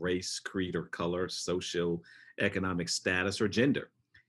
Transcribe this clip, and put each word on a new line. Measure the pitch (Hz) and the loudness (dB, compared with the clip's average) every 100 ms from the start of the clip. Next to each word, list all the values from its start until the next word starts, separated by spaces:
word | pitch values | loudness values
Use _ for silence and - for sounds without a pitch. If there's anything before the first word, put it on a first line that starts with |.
race, | 90 90 90 - | -2 0 -2 -8
creed, | - 95 90 | -6 -4 -2
or | 87 | -4
color, | 80 - 85 90 90 | -6 -2 -2 0 -2
socioeconomic | - - 90 - 87 85 85 - - - - 101 98 95 87 85 | -4 -2 -2 -2 0 0 -2 -6 -20 -14 -2 0 0 0 0 -2
status, | - 95 92 98 95 | 0 2 2 2 2
or | 104 | 2
gender. | 104 139 - - _ _ - | 4 4 2 -2 _ _ -20